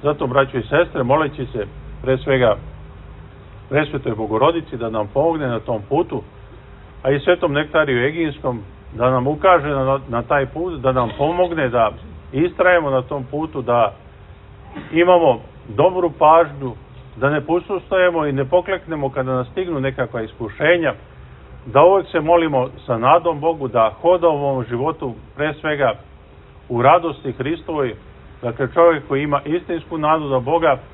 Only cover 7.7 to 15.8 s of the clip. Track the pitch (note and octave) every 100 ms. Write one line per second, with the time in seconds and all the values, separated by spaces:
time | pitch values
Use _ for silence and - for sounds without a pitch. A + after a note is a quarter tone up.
7.7 | D#3+ D3 B2 C3 D#3+ D#3+ C#3 C#3 A#2+ G2
8.7 | - - A2+ B2 C3 B2+ D3+ F#3+ F3 C#3+
9.7 | C#3+ C3 C#3 C3 A#2 - D3 C3 D#3 F3+
10.7 | D#3+ B2+ C3 A#2 G#2+ C#3+ F3 F3+ E3 C3
11.7 | A#2+ A2 - - - - C3 F3 - F3+
12.7 | F3 D3+ C3 C3 D3 B2+ D3 D#3+ D3 A#2
13.7 | A#2+ A2 - - - - - - - -
14.7 | - - D#3+ F3 F3+ D#3+ A2+ - - -
15.7 | G#2